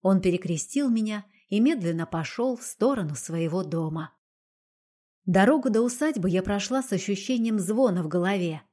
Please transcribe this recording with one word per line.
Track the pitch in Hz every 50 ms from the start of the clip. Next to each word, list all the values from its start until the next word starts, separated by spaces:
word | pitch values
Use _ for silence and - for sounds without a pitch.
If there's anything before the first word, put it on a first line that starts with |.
Он | - 190 196 190
перекрестил | 185 185 175 175 - 170 170 151 - - - 277 285 262
меня | 233 226 214 214 214 208 196 _ _ _ _ _
и | 196 208
медленно | 226 285 339 254 175 165 165 165 165
пошёл | - - 165 156 - - - 233 262 247
в | 233
сторону | - - - _ - 254 277 240 170 151 147
своего | 123 - - 160 165 165 160 160 185 185
дома. | 151 156 165 160 156 160 165 165 - _ _ _ _ _ _ _ _ _ _ _ _ _ _ _ _ _ _ _ _ _ _ _
Дорогу | 185 175 190 190 233 302 302 247 269
до | 208 220
усадьбы | 233 247 240 - 294 311 311 220 170 185
я | 170 185
прошла | 185 - 202 202 196 - 247 269
с | 254 -
ощущением | 202 180 - - 202 190 - - 262 240 226 226 220 208
звона | 180 175 214 233 269 233 180 180
в | 165 156
голове. | 156 180 175 190 202 196 175 170 156 147 - _